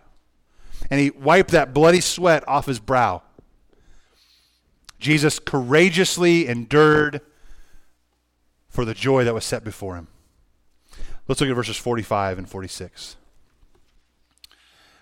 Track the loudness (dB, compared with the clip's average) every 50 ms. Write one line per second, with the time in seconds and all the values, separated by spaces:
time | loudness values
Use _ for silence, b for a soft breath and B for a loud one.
0 | -20 _ _ _ _ _ _ _ _ _ b b b b b b b b 0 0
1 | 0 0 -2 -2 2 4 4 4 4 4 2 2 2 2 2 4 6 6 6 4
2 | 2 -2 -4 0 2 2 2 2 2 0 -2 -2 0 -2 -6 -6 -4 -2 0 2
3 | 2 2 0 -4 -10 _ _ _ -20 _ _ _ _ _ _ _ _ -20 -20 -20
4 | -20 _ _ _ _ _ _ _ _ _ _ _ _ _ _ _ _ -20 -16 -6
5 | -2 0 0 2 2 0 -2 -2 -6 -6 -4 -4 -2 2 4 4 4 4 4 2
6 | 0 0 0 0 2 2 4 2 2 -2 -4 -6 -4 0 4 4 6 6 6 4
7 | 2 0 -4 -8 -12 _ _ _ -20 -20 -20 -20 -20 -20 -20 -20 -20 _ _ _
8 | _ _ _ _ _ _ _ _ _ _ _ _ _ _ -6 -6 -4 -4 -6 -4
9 | 0 2 2 2 2 0 -2 -4 -6 -6 -8 -8 -8 -10 -14 -12 -12 -12 -12 -12
10 | -16 -18 _ _ _ _ _ _ _ _ _ _ _ _ _ _ _ b b b
11 | b b b b b b -4 -2 -2 -2 -2 -2 -4 -6 -8 -8 -6 -4 -4 -4
12 | -4 -4 -2 -2 -2 -2 -4 -8 -10 -12 -14 -14 -14 -14 -14 -14 -16 -16 -18 -20
13 | -20 -20 -20 -20 _ _ _ _ _ _ _ _ _ _ _ _ _ _ _ _
14 | _ _ _ _ _ _ _ _ -20 -20 b b b b b b b b b b